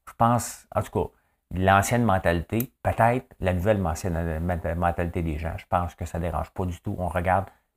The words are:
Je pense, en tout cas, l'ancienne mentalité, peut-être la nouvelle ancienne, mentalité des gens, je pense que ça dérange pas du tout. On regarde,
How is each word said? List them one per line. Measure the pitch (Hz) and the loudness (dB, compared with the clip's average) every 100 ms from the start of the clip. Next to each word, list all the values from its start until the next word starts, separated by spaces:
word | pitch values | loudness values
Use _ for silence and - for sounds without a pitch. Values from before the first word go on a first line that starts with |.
| - | -20
Je | - | 0
pense, | 117 120 - - - | 2 2 -2 -10 -6
en | - | -6
tout | 92 | -4
cas, | 107 87 - _ _ _ | -4 -4 -8 _ _ _
l'ancienne | 87 95 98 98 120 117 | 0 4 6 4 2 2
mentalité, | 95 90 85 82 107 - _ | 2 2 0 -2 -4 -4 _
peut-être | - 87 117 123 - - | -4 2 2 2 -4 -4
la | 92 | -2
nouvelle | 90 90 107 92 | 0 2 2 0
ancienne, | 80 101 82 82 78 87 87 82 82 | -2 -2 -2 -2 -2 -2 -2 -2 0
mentalité | 87 82 87 87 | 0 0 -2 -2
des | 82 76 | -2 -2
gens, | 82 90 | -6 -8
je | - | -4
pense | 90 87 | -2 -2
que | - 85 | -6 -8
ça | 85 | -6
dérange | 85 80 80 | -4 -4 -6
pas | - | -4
du | 92 87 | -6 -4
tout. | - 101 | -8 -6
On | 90 | -4
regarde, | 90 90 92 92 - _ | -2 2 0 0 -10 _